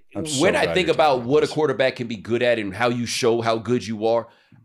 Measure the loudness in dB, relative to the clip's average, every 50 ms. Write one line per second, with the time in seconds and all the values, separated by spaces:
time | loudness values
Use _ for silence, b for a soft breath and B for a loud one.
0 | -20 _ -10 -10 -8 -6 -2 0 2 2 2 2 0 0 0 0 0 0 2 2
1 | 4 2 2 2 0 2 2 2 2 2 0 0 0 0 0 2 0 0 0 -2
2 | -6 -8 -8 -8 -4 -2 -2 0 2 2 2 2 0 -4 -4 -2 -2 0 0 -2
3 | -4 -4 -4 0 2 2 2 2 2 0 -2 -2 0 0 -2 -2 -2 -4 -6 -2
4 | 0 0 0 0 -2 b b b b b b b _